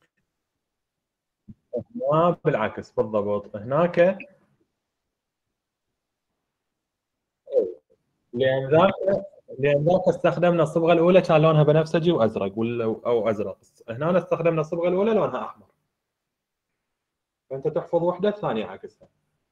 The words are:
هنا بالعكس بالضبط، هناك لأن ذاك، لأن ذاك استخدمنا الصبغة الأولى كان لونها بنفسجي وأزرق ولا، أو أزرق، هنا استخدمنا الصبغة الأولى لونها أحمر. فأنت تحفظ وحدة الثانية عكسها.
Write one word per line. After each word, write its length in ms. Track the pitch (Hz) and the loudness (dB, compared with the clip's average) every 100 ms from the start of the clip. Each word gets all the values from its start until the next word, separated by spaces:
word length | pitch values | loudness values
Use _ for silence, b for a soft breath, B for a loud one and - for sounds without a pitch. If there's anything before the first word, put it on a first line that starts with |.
| _ _ _ _ _ _ _ _ _ _ _ _ _ _ - - _ | _ _ _ _ _ _ _ _ _ _ _ _ _ _ -20 -20 _
هنا 640 | 120 - 120 131 156 175 160 | -12 -10 -6 -2 2 2 0
بالعكس 460 | 156 127 107 - - | -2 -2 -2 -6 -8
بالضبط، 680 | - 110 107 101 101 - 104 | -6 -2 -2 -2 -4 -6 -12
هناك 640 | 107 143 170 175 175 196 - _ _ _ _ _ _ _ _ _ _ _ _ _ _ _ _ _ _ _ _ _ _ _ _ _ _ _ _ _ _ _ - 135 95 - _ _ _ _ _ | -4 -2 0 2 2 0 -10 _ _ _ _ _ _ _ _ _ _ _ _ _ _ _ _ _ _ _ _ _ _ _ _ _ _ _ _ _ _ _ -4 -2 -2 -6 _ _ _ _ _
لأن 380 | 120 131 135 131 | -2 0 -2 2
ذاك، 220 | 156 190 - 190 196 - - - 135 | 4 4 2 -2 -2 -4 -18 0 2
لأن 260 | 139 143 | 4 2
ذاك 240 | 151 185 180 | 2 2 0
استخدمنا 540 | 170 170 165 175 175 | 0 0 2 2 2
الصبغة 300 | 151 165 165 | 0 2 2
الأولى 280 | 170 170 185 | 4 6 4
كان 220 | 170 156 | 4 4
لونها 200 | 160 156 | 4 4
بنفسجي 500 | 147 151 156 170 165 | 4 2 2 0 2
وأزرق 460 | 156 110 104 98 101 | 2 0 -2 -6 -4
ولا، 260 | 117 120 | -4 -4
أو 460 | 113 107 113 120 107 | -4 -4 -2 -2 0
أزرق، 280 | 104 95 - _ _ - | -4 -6 -10 _ _ -14
هنا 300 | 113 156 180 | -6 -2 -2
استخدمنا 420 | 170 156 165 160 | 0 -2 0 0
الصبغة 280 | 156 170 180 | -2 -2 -2
الأولى 260 | 180 214 | 0 0
لونها 300 | 214 135 117 | 0 0 -4
أحمر. 220 | 110 - _ _ _ _ _ _ _ _ _ _ _ _ _ _ _ _ _ _ - | -10 -14 _ _ _ _ _ _ _ _ _ _ _ _ _ _ _ _ _ _ -14
فأنت 180 | 135 151 | -8 -6
تحفظ 340 | 135 - 170 | -6 -4 -2
وحدة 260 | 175 175 208 | -2 -2 -4
الثانية 380 | 202 151 110 92 | -4 -4 -4 -6
عكسها. 420 | 98 - _ _ _ _ _ _ | -12 -20 _ _ _ _ _ _